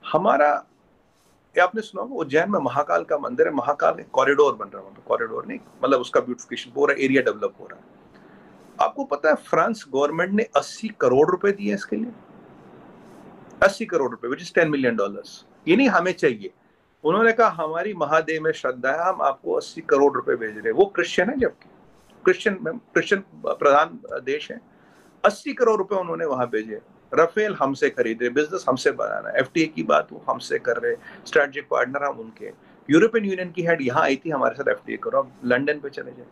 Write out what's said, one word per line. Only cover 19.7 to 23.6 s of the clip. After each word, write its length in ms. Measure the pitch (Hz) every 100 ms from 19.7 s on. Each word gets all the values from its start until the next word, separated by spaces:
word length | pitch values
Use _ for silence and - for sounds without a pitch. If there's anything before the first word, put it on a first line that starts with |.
| -
करोड़ 320 | - 139 143
रुपए 220 | 131 - 120
भेज 140 | 113
रहे 100 | 107
हैं।" 120 | 110
वो 140 | 117 202
क्रिश्चियन 440 | - 170 - 185
है, 100 | 277
जबकि 300 | 233 - - _ _ _ _ - -
क्रिश्चियन, 300 | 185 220 196 160 233 _
क्रिश्चियन 300 | - 240 196 196 - -
प्रधान 540 | -